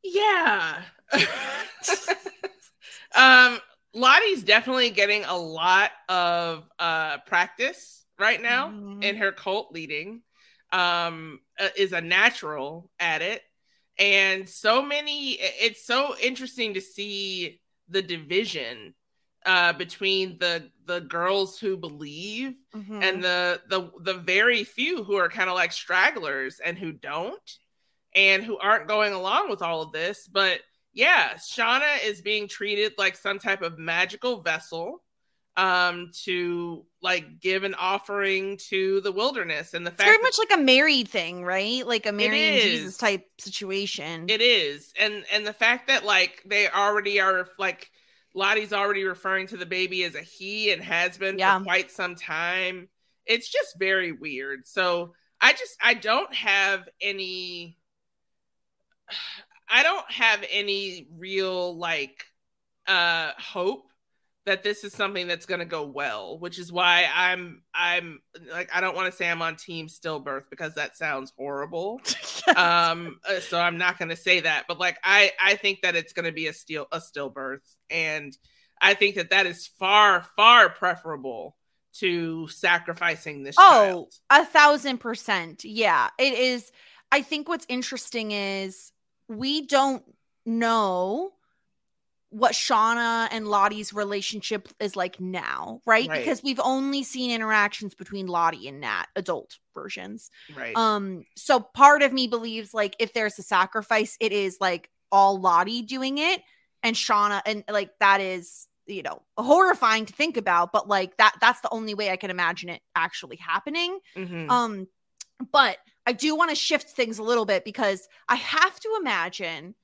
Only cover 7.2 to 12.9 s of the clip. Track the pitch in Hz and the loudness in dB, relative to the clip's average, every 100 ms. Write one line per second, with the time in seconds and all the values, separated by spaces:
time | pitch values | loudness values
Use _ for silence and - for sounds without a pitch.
7.2 | - 175 - - 254 277 - - _ _ | -2 0 0 -2 -6 -6 -16 -20 _ _
8.2 | 208 240 233 247 294 208 202 202 190 208 | 0 0 0 -2 -2 -10 -16 -6 -4 -2
9.2 | 202 190 - 196 - 165 156 151 175 226 | -4 -4 -4 -4 -6 -14 -10 -10 -10 -16
10.2 | _ _ _ _ _ 185 175 170 170 165 | _ _ _ _ _ 0 2 2 -2 -6
11.2 | 160 147 _ - 190 - 196 175 165 185 | -14 -16 _ -6 -4 0 0 0 0 4
12.2 | 226 - 175 151 135 165 180 | 4 0 -8 -8 -8 -12 -20